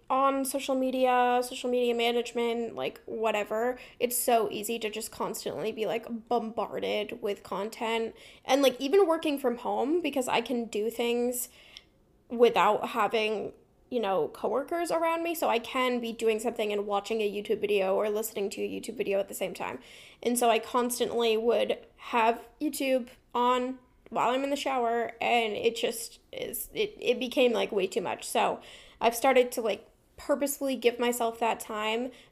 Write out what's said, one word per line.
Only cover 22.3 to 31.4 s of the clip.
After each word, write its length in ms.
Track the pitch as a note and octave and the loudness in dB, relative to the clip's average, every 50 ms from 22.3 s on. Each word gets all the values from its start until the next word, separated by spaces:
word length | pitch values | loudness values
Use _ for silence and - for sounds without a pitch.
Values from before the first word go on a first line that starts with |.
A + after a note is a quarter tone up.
| A#3 A#3 - - - - | 2 0 -4 -16 -10 -4
YouTube 500 | D4 D4+ D4+ - C#4 C4+ C4 B3+ A#3 - - - _ _ - | -4 -4 -2 0 0 2 2 2 0 -2 -16 -20 _ _ -2
on 420 | A#3+ B3 B3 B3+ B3+ B3 B3+ C4 B3+ - _ _ _ - - | 2 2 4 2 2 0 -2 -6 -8 -14 _ _ _ -14 -6
while 220 | A3 E3 C#3+ A3+ | -2 0 2 2
I'm 120 | B3+ C4 C#4 | 2 0 0
in 60 | C#4 | -2
the 80 | C#4+ | -2
shower, 560 | C#4+ - C#4 C4+ B3+ A#3 A3+ A#3 A#3+ A3+ - - - | -2 -2 -2 0 0 0 0 0 0 -2 -4 -4 -2
and 320 | - A3 A#3+ A#3+ A3+ G#3+ G#3 | 0 2 2 2 2 0 -2
it 240 | - - A#3 A3+ | 0 0 0 0
just 420 | - - - A#3+ - - - - - _ - - | 0 -2 -4 -4 -4 -8 -12 -14 -20 _ -16 -12
is, 340 | - - - - - - - - | -10 -8 -8 -8 -10 -10 -8 -4
it, 240 | D#3 G3 G3+ - - | -4 -4 -4 -4 -4
it 180 | - - B3 | 0 0 0
became, 360 | A3 B3+ A#3+ - D4 B3+ B3 A3+ | 0 -2 -2 2 4 4 4 4
like, 180 | G3 - - | 2 0 0
way 160 | A3 G3 F3+ | 0 0 0
too 140 | F#3+ - A#3 | 0 -2 -2
much. 260 | F3 B2+ G#2+ - - | -2 -2 -6 -6 -6
So 320 | - - A#3 G3+ F3+ - - - - - - - - - - | -2 0 2 2 2 0 -2 -8 -16 -20 -20 -20 -20 -6 0
I've 160 | - A#3 A#3 | 2 2 2
started 380 | - - C4+ B3+ B3+ B3 B3 - | 2 2 4 6 6 4 2 0
to, 80 | C4 | -4
like, 260 | A3 G#3+ G3+ - - - _ _ _ _ _ | -2 -2 -4 -4 -8 -18 _ _ _ _ _
purposefully 580 | - - - C#4+ - C#4+ C#4 - - C#4 C4+ C4 | -8 -2 0 0 2 0 -2 -2 -2 -2 -2 0
give 240 | A3 A#3+ A#3 A#3+ A#3+ | 2 2 2 2 2
myself 400 | A#3+ A#3+ A#3+ - A#3 A#3 A3+ | 0 0 0 0 0 -2 -2
that 220 | A#3 | 0